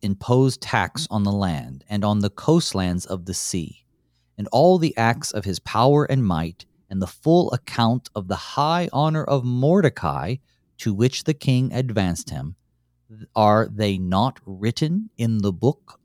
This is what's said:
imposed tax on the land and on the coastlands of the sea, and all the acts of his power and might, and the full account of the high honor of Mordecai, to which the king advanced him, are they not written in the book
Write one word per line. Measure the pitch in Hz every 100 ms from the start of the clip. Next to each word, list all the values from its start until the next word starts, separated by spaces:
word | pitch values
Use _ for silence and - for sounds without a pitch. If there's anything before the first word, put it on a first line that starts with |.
imposed | 101 98 - 123 135 -
tax | - 113 87 - -
on | 104
the | 101
land | 101 95 76 64 67 -
and | 104
on | 104 104
the | 101
coastlands | - - 165 - 98 90 90 -
of | 95 90
the |
sea, | 95 - 92 78 - _ _ _ _ _ -
and | 104
all | 117 170 185
the | 160 -
acts | 113 117 -
of | 104
his | 98 87
power | - 107 127 147
and | - 135
might, | 110 82 82 - - _ -
and | 95
the | 95
full | - 160 175 -
account | 120 - - 117 123 -
of | 104 92
the | 95
high | - - 151 170 175
honor | - 156 156
of | - 139
Mordecai, | 123 123 139 190 151 - 82 71 78 127 _ _ _ -
to | -
which | 98 123 -
the | -
king | 147 - 127 131
advanced | 120 131 107 92 85 -
him, | 71 71 92 _ _ _ _ _ 107 104
are | 113 107 107 113
they | 104 104 95
not | 92 92 127 - -
written | 92 107 - 156 180 220 -
in | 117 110
the | 101
book | 90 113 - - -